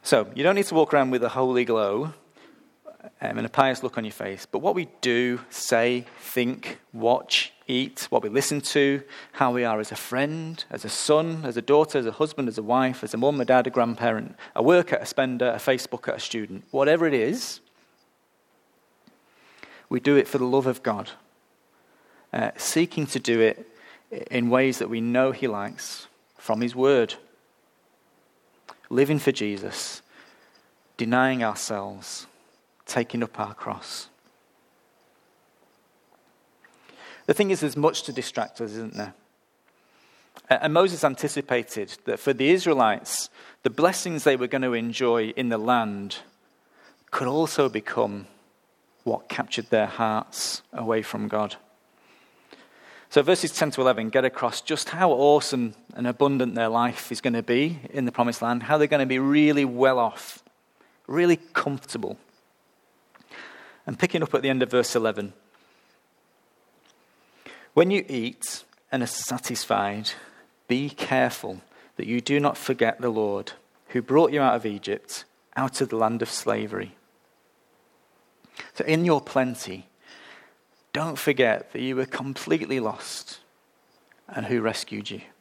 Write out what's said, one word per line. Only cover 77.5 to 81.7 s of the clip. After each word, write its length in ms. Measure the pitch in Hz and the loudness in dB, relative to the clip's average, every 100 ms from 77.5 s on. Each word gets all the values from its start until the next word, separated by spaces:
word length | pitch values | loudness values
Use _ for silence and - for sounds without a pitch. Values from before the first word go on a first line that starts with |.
| _ _ _ _ _ _ _ _ _ _ - - | _ _ _ _ _ _ _ _ _ _ -18 -18
So 140 | - - | -6 0
in 180 | 160 | 2
your 160 | 175 147 | 4 2
plenty, 640 | - 135 127 117 - 92 - _ - - - - - _ _ _ _ | 2 0 0 -4 -10 -14 -16 _ -20 -20 -20 -20 -20 _ _ _ _
don't 240 | 143 160 143 | -6 -6 -2
forget 540 | - 131 120 98 - | 0 4 4 2 -4